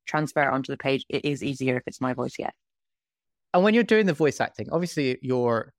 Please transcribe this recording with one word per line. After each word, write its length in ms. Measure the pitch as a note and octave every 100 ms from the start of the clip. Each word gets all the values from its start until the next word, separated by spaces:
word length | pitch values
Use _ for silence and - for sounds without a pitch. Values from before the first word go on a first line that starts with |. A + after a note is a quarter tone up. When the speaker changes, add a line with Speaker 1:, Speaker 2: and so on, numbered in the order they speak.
| -
Speaker 1:
transfer 360 | D#3 D#3 -
it 100 | C#3
onto 200 | C3+ C3+
the 60 | C3+
page, 260 | C#3 C3+ -
it 140 | C#3+
is 180 | D3 C#3
easier 340 | C#3+ C3+ C3 B2
if 60 | -
it's 140 | -
my 140 | B2+
voice, 200 | B2+ B2+ -
yeah. 120 | - - _ _ _ _ _ _ _ _ _
Speaker 2:
And 120 | F3+
when 100 | G3+
you're 80 | A3+
doing 220 | A#3 A3 G3
the 60 |
voice 280 | D3 D3+ -
acting, 280 | - - G#2+
obviously 480 | E3 F3 - C3+ B2+
you're, 500 | B2+ B2+ A#2+ A2+ -